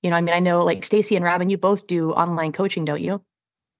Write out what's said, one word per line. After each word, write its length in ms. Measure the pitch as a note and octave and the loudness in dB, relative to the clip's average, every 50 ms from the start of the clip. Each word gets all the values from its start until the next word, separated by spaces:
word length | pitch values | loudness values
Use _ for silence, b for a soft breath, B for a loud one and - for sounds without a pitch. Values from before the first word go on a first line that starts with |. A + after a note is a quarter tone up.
You 80 | - F3+ | -2 0
know, 60 | E3+ | 0
I 40 | E3+ | 2
mean, 140 | E3+ E3+ E3+ | 2 2 2
I 40 | F3 | 2
know, 220 | F3+ F3+ F3 F3 F3 | 2 2 2 2 2
like, 200 | E3+ E3+ F#3 - | 2 0 -2 -2
Stacy 320 | - G#3+ G#3+ G#3 - G#3+ | 0 0 0 2 2 0
and 80 | F#3 F3 | 0 2
Robin, 240 | F3 E3+ F3 F3+ F#3 | 0 0 0 0 0
you 60 | G3 F#3 | 0 0
both 280 | - F#3+ G#3 G3+ - | 0 0 0 0 -2
do 260 | - F3+ E3+ E3 D#3+ | -4 -2 -2 0 0
online 400 | - - E3+ F3 E3+ E3 D#3+ D#3 | 0 0 0 0 0 -2 -4 -4
coaching, 320 | D3+ - G3 G3 - F3+ D#3+ | -2 -2 -4 -2 -2 -4 -4
don't 160 | D3+ D3 D3+ | -4 -4 -4
you? 200 | - E3 G3 G3 - _ _ _ _ _ _ _ _ _ _ _ | -4 -4 -4 -6 -8 _ _ _ _ _ _ _ _ _ _ _